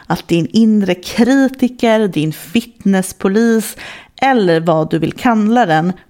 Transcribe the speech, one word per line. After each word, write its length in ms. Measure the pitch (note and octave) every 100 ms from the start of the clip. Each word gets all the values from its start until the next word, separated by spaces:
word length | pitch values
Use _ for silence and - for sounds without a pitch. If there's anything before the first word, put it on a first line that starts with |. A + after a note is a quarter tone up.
| -
att 220 | E3+ -
din 180 | E3+ D#3+
inre 480 | A3 A3 G#3+ F#3+
kritiker, 1120 | F3+ - - A#3+ C#4 C4+ C4+ B3 B3 A#3 A3 G#3
din 240 | D#3+ D#3
fitnesspolis 1400 | D3+ - - - - G3+ F#3+ F#3 - G3 G3+ A#3 A3+ G#3+ - - - - -
eller 380 | C4 B3+ F#3 E3
vad 300 | E3 D#3+ D#3+
du 80 | E3
vill 140 | E3
kalla 540 | - B3+ G#3+ G#3 A#3+ G#3
den 260 | D#3 F3 F#3 -